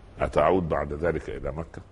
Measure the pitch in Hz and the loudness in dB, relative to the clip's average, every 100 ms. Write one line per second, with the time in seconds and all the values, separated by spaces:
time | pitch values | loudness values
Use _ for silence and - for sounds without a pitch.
0 | - - 73 - 76 92 82 76 73 73 | -14 -4 0 4 4 4 2 0 -2 -2
1 | 82 78 - 67 69 73 78 - - | 0 0 -4 -8 -6 -6 -8 -12 -16